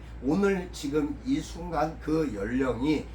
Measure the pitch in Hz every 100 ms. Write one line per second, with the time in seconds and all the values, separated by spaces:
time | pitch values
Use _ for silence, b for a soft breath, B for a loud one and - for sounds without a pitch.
0 | B B 127 180 202 190 180 - 143 151
1 | 147 120 120 147 - 170 175 160 156 160
2 | - 160 147 101 104 123 131 113 143 139
3 | -